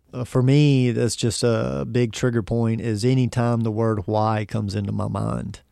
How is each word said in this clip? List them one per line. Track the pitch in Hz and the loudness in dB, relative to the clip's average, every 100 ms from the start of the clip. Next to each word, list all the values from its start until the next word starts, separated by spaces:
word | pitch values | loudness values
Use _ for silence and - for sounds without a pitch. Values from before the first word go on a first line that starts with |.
| _ | _
Uh, | 123 | -10
for | 120 131 | -4 0
me, | 127 143 147 135 123 | 4 6 6 4 2
that's | 117 120 - | 2 0 0
just | 120 - | -2 0
a | 120 113 110 69 69 | 0 0 -2 -4 -2
big | 120 120 | 0 -2
trigger | - 127 117 | 0 -2 0
point, | 98 117 113 113 | -2 0 0 -2
is | 117 104 | -2 0
anytime | 123 131 120 123 120 117 | 2 2 2 0 0 0
the | 113 | 0
word | 107 113 107 - | 0 0 0 0
why | 107 110 110 107 | 0 2 0 -2
comes | 113 104 101 | -4 -2 -2
into | 101 | -4
my | 104 101 | -4 -4
mind. | 104 110 117 - - _ | -2 -4 -4 -6 -12 _